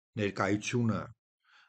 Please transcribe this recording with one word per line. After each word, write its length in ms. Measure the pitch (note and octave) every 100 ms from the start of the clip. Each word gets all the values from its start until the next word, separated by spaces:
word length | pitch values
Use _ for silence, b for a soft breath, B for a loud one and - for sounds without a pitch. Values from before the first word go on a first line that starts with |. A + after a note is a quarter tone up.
| _ -
ներկայությունը 840 | G2+ F#2+ G2 G#2 G#2 B2 A#2 F#2+ D2 - _ _ b b